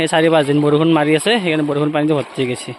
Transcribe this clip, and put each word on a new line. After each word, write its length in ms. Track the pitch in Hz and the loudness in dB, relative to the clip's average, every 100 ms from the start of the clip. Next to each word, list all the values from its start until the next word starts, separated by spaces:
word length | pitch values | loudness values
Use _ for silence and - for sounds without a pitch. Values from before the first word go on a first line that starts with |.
এই 60 | 165 | -2
চাৰি 160 | 165 165 | 2 2
পাঁচ 100 | 160 139 | 2 2
দিন 80 | 147 147 | 2 2
বৰষুণ 240 | 147 165 160 | 2 2 2
মাৰি 140 | 147 156 | 2 0
আছে, 120 | 202 233 | 0 0
সেইকাৰণে 240 | 180 156 147 | 0 -2 -2
বৰষুণ 200 | 143 151 151 | -2 -2 0
পানীটো 180 | 151 147 | 0 -2
ভৰ্তি 220 | - - | -4 -6
হৈ 40 | 123 | -6
গৈছে। 220 | 123 - | -6 -10